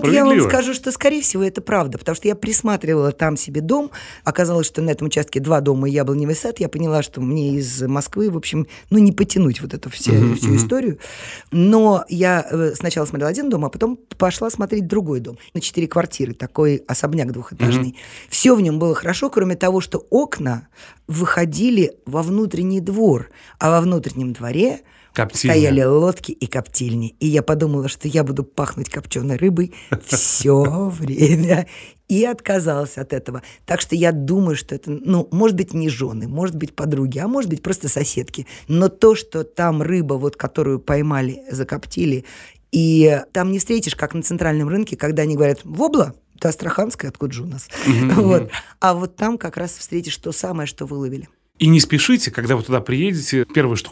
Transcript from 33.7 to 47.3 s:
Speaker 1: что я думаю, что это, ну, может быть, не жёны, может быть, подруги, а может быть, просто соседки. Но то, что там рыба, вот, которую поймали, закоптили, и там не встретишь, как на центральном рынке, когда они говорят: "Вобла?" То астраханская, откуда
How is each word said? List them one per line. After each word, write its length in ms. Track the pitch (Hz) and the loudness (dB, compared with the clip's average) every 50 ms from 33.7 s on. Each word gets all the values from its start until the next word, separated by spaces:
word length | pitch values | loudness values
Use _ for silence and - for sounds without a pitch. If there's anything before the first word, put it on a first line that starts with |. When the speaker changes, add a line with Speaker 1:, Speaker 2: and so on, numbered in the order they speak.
| 175 180 | -4 -4
Speaker 1:
что 140 | - - 165 | -2 -2 0
я 160 | 165 170 170 | 2 2 2
думаю, 440 | 165 151 139 135 180 196 196 170 151 | 2 2 0 0 2 2 2 2 0
что 200 | 135 - - 139 | -2 -6 -8 -10
это, 160 | 139 - - | -10 -8 -8
ну, 360 | 147 147 - - 190 175 151 - | -8 -6 -2 0 0 0 0 0
может 240 | - 180 220 220 196 | 0 2 4 4 4
быть, 180 | 175 190 180 143 | 2 -2 -2 -4
не 160 | 165 160 156 | -4 -2 -2
жёны, 380 | 131 117 135 120 110 113 117 127 | -2 -4 -4 -6 -6 -6 -8 -6
может 280 | 135 156 180 190 165 | -4 -4 -4 -4 -4
быть, 200 | 151 151 139 - | -6 -8 -8 -8
подруги, 440 | - 147 156 147 135 135 135 127 135 | -6 -4 -2 0 0 0 -2 -2 -4
а 80 | 165 214 | -4 -2
может 220 | 254 277 247 180 | -2 -2 -2 -2
быть, 120 | 160 - | -4 -4
просто 280 | - 180 190 - - 143 | -4 -4 -4 -4 -4 -4
соседки. 560 | - 143 143 - - - - - - - 101 - - - - - | -2 -2 -2 -4 -4 -6 -8 -8 -10 -14 -14 -14 -18 -14 -6 -2
Но 220 | 151 170 190 185 | 2 2 2 2
то, 260 | - - - 220 220 | 2 4 6 6 6
что 280 | 220 - - - 160 156 | 4 0 -6 -8 -8 -8
там 380 | - _ - 175 170 151 151 | -6 _ -2 0 0 0 0
рыба, 340 | 151 160 185 180 160 139 143 | 0 0 0 0 0 0 -2
вот, 200 | 131 139 143 - | -2 -2 -4 -4
которую 440 | - - 123 - - 151 139 135 123 | -4 -6 -6 -2 -2 -2 0 -2 -2
поймали, 640 | - - 147 147 151 151 147 135 131 127 135 269 262 - | -2 -2 0 0 0 0 0 0 -2 -2 -4 -8 -12 -10
закоптили, 760 | - 131 131 - 147 147 - - - - 175 156 135 131 131 - - - - - - _ _ _ | -8 -8 -6 -6 -8 -10 -10 -8 -6 -4 -2 -2 -2 -4 -6 -10 -18 -20 -20 -20 -20 _ _ _
и 500 | - 160 165 160 160 160 156 156 147 139 - - | 0 0 2 4 6 6 8 6 6 4 0 -4
там 200 | - 185 180 185 | -4 -2 -2 0
не 80 | 190 196 | -2 -2
встретишь, 360 | 185 - 233 226 - - - | -2 -2 -2 -2 -2 -4 -6
как 180 | - 151 - - | -4 -6 -6 -4
на 80 | 170 156 | -4 -4
центральном 440 | - 175 160 170 160 151 151 147 147 | -4 -2 -2 0 0 0 0 0 0
рынке, 280 | 175 202 220 - 151 - | -2 -2 -2 -4 -6 -4
когда 260 | - 151 156 151 151 | -4 -2 0 0 0
они 120 | 151 151 | 0 2
говорят: 240 | 143 147 139 139 - - | 2 2 2 2 0 -4
"Вобла?" 520 | - 151 170 285 320 302 285 170 143 - _ _ _ _ - | -8 -4 -2 0 2 2 2 0 0 -4 _ _ _ _ -4
То 100 | - 165 | -4 -2
астраханская, 600 | 151 - - 165 - - 208 220 - - - 139 | -2 -4 -4 -4 -2 -2 -2 -4 -4 -8 -10 -10
откуда 220 | - - 143 147 | -8 -8 -8 -8